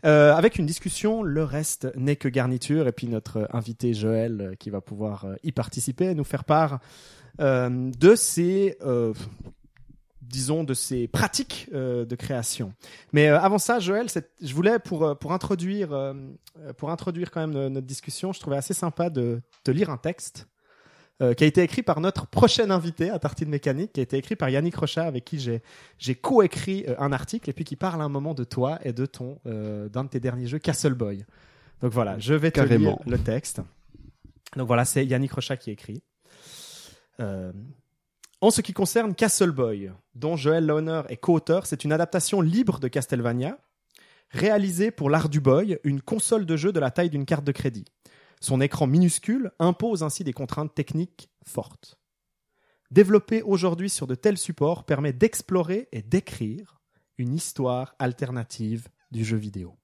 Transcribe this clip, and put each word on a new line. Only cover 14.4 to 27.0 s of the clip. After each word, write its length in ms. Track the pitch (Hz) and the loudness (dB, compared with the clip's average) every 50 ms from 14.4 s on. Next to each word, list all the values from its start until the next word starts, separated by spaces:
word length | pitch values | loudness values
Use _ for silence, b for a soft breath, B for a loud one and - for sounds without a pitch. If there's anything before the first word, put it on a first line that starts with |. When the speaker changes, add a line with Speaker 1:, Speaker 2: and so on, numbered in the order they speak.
Speaker 1:
je 120 | 185 139 127 | -12 -6 -2
voulais 240 | 151 175 202 233 226 | 2 4 4 4 2
pour, 240 | - - 185 156 160 | 0 -4 -2 0 0
euh, 80 | 156 143 | 0 0
pour 180 | 143 - 147 175 | -2 -4 -4 -4
introduire, 600 | 185 - - 202 175 170 185 196 208 196 156 143 | -4 -2 -2 -2 -2 -2 -4 -4 -4 -4 -4 -4
euh, 200 | 139 135 135 139 139 135 135 135 - _ - _ 160 | -4 -4 -4 -6 -10 -14 -16 -18 -20 _ -20 _ -20
euh, 160 | 156 139 127 | -18 -18 -12
pour 160 | _ - 147 | _ -6 -6
introduire 400 | 170 165 - 190 170 170 180 175 | -6 -4 -6 -6 -6 -6 -8 -6
quand 120 | - 170 160 | -6 -6 -4
même, 100 | 156 151 | -4 -2
euh, 140 | 139 139 135 | -2 -2 -2
notre 160 | 135 135 131 | -4 -6 -6
discussion, 480 | 127 139 - - - - - - 190 185 | -8 -12 -12 -10 -12 -10 -6 -6 -6 -6
je 60 | - | -6
trouvais 180 | - 160 139 139 | -6 -4 -4 -4
assez 160 | 135 - 190 | -2 -4 -4
sympa 380 | - - 170 151 - 170 175 | -2 -2 -4 -2 -2 -2 -2
de 280 | 156 135 120 120 117 120 - _ _ _ _ | 0 -2 -2 0 -2 -4 -6 _ _ _ _
te 60 | - | 0
lire 220 | 131 151 202 160 | 2 2 0 -2
un 60 | 143 120 | -2 -6
texte, 500 | - 156 175 - - - _ - - _ _ b b b b b b b b b b b b _ | -6 -6 -6 -6 -12 -16 _ -18 -20 _ _ b b b b b b b b b b b b _
euh, 140 | 131 123 120 | 2 2 4
qui 80 | - 147 | 6 6
a 40 | 151 | 6
été 140 | - 180 | 6 6
écrit 220 | 180 165 - - 240 | 2 4 0 -2 0
par 180 | - 165 151 | 0 0 2
notre 240 | 160 190 - - - | 0 0 -2 -2 -8
prochain 460 | - - - 240 220 - - 226 202 | -4 2 4 6 6 6 4 2 4
invité 400 | 196 180 160 170 160 - 165 180 | 2 2 2 -2 -2 -2 -2 -2
à 80 | 220 170 | -2 -2
Tartine 300 | - 151 - - 165 151 | -4 -4 -4 -4 -4 -2
Mécanique, 440 | 151 143 - 143 135 139 185 220 _ | -2 -2 0 0 -2 -2 -4 -6 _
qui 60 | 143 | -4
a 40 | 127 | -4
été 140 | 120 - 135 | -2 -2 -4
écrit 180 | 135 - 226 | -2 -4 -4
par 140 | - 156 131 | -2 -2 0
Yannick 260 | 131 139 156 175 - | 0 2 0 0 -2
Rochat, 300 | - 160 143 - 165 165 | -2 -4 -4 -2 -2 -4
avec 200 | 165 139 123 120 | -4 -4 -6 -8
qui 120 | - - 147 | -8 -8 -6
j'ai, 220 | 131 120 117 113 B B B B B B B B | -4 -4 -4 -4 B B B B B B B B
j'ai 160 | - 127 131 | -4 -4 -4
coécrit, 720 | - - - 269 233 202 175 - - - - 190 196 - - | -4 -2 4 4 6 6 4 2 -4 -6 -4 -4 -4 -4 -4
euh, 80 | 123 | -4
un 140 | - | -2